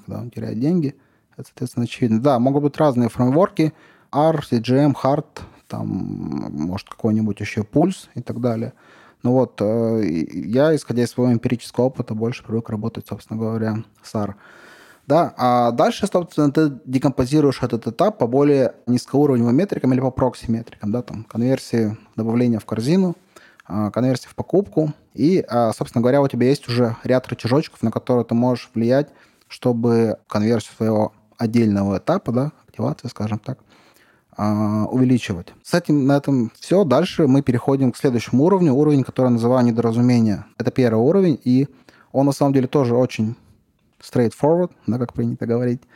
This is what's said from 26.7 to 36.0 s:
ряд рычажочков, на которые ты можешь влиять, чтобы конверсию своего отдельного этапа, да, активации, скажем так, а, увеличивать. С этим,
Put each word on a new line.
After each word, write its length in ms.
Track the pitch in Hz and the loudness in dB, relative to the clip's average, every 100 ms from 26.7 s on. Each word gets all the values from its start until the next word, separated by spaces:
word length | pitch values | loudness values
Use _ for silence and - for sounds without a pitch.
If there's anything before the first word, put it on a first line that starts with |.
| 120 120 113 | 0 0 -2
ряд 240 | - 127 - | 0 0 0
рычажочков, 540 | 120 110 135 165 - | -6 0 0 0 -4
на 80 | 113 | -4
которые 340 | - - 123 113 | -2 0 0 0
ты 100 | 117 | 0
можешь 340 | 123 127 - 110 | 0 -2 -4 -2
влиять, 340 | 117 135 151 _ _ _ _ | 2 2 0 _ _ _ _
чтобы 720 | - 127 120 120 117 113 - _ | -4 -2 0 2 2 2 -2 _
конверсию 460 | 107 107 117 - - | -2 0 0 -4 -4
своего 360 | 110 110 107 - _ - | 0 0 0 -6 _ -6
отдельного 580 | 117 117 110 101 98 95 | 0 2 2 2 0 -2
этапа, 340 | - 165 - | -2 -2 -2
да, 200 | 120 147 - _ | -2 -4 -8 _
активации, 400 | - - 156 123 | -6 -6 -6 -10
скажем 320 | - 107 107 | -8 -6 -6
так, 180 | - 131 _ _ _ _ _ _ _ - | -8 -12 _ _ _ _ _ _ _ -6
а, 480 | 104 107 107 107 107 | -2 0 0 -2 -2
увеличивать. 640 | 127 127 123 - 90 - - | 0 2 2 -2 -8 -10 -20
С 100 | - | -4
этим, 320 | 175 175 147 | -2 0 2